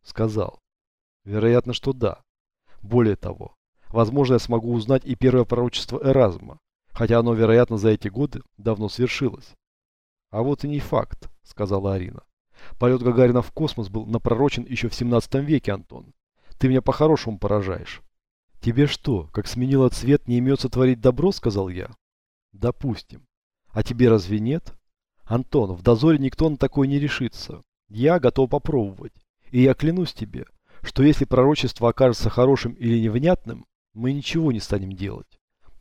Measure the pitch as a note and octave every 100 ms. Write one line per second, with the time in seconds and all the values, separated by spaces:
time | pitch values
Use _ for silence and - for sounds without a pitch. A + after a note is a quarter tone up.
0 | - - A2 G#2+ - - _ _ _ _
1 | _ _ G2 G#2 A2+ A#2+ A#2+ A#2+ C#3 C3
2 | G#2+ - _ _ _ _ _ - G2 A#2+
3 | A2+ F#2+ F2+ F2+ - _ _ _ - A2+
4 | A2 C#3 C3 A#2+ - A#2 A#2 A#2+ A2 C3
5 | - B2 B2+ B2+ A#2 A#2+ B2 - - B2+
6 | C#3 C3 G#2+ F2 C#2 - _ _ _ -
7 | A2+ A#2 A#2 A2+ A2+ A#2 A#2+ A2 A2 G#2+
8 | G#2 G#2+ C#3+ - - - G#2+ G#2 G#2+ -
9 | B2 - B2+ G#2 - _ _ _ _ _
10 | _ _ _ G#2+ C3 C#3+ D3 D3 - B2+
11 | - - - - _ - G2+ G2 G2 G2
12 | F2+ - - _ _ - - - B2 B2+
13 | B2 A#2 B2 A#2+ - - D#3 - G2 G#2+
14 | A2 A2+ A2+ A2+ C#3+ - A#2+ A#2 A#2 -
15 | B2 A#2 - C3+ D3 C#3+ - G2 - -
16 | - _ _ _ - - C3 C3 C3+ C3
17 | D#3 D3+ A#2 G2+ G2+ G#2 F#2+ F2 - -
18 | - _ _ _ _ - A#2+ A#2+ D3 -
19 | - G2+ D#2 - - B2 B2+ C3+ B2+ -
20 | B2 C#3+ - A#2+ C3 C#3 B2+ B2+ B2+ A#2+
21 | B2+ B2+ F#3 - A#2+ G2+ F#2+ F2+ F2+ -
22 | _ _ _ _ _ G2+ A#2+ - C#3 G2+
23 | - - _ _ _ _ _ G#2+ A2 A#2+
24 | B2 A2 F#2 G#2+ A2+ D#3+ - - _ _
25 | _ _ - A#2 - C#3+ G2 F2+ F#2+ A2+
26 | D#3 D3+ C3+ - D#3+ C#3+ C3+ C#3+ C#3 C#3+
27 | C#3+ - A#2+ - - D#2 _ _ _ G#2
28 | C#3+ F3 B2 C3+ C3 D3 - C#3+ G2+ F#2
29 | - _ _ _ - B2 C3+ B2 D#3 F3+
30 | E3+ - G2+ B2 - _ _ - - -
31 | C#3+ D3 C3+ B2+ C3+ D3+ C3 - A#2 -
32 | C3 A2 G#2+ A#2+ B2+ C3+ A#2 - A#2+ A#2
33 | A2+ A#2 D#3+ F3+ A#2 - - _ _ G#2+
34 | B2 C#3+ - E3 D#3 A2 - G2+ F#2+ F#2+
35 | G2 - - _ _ _ - -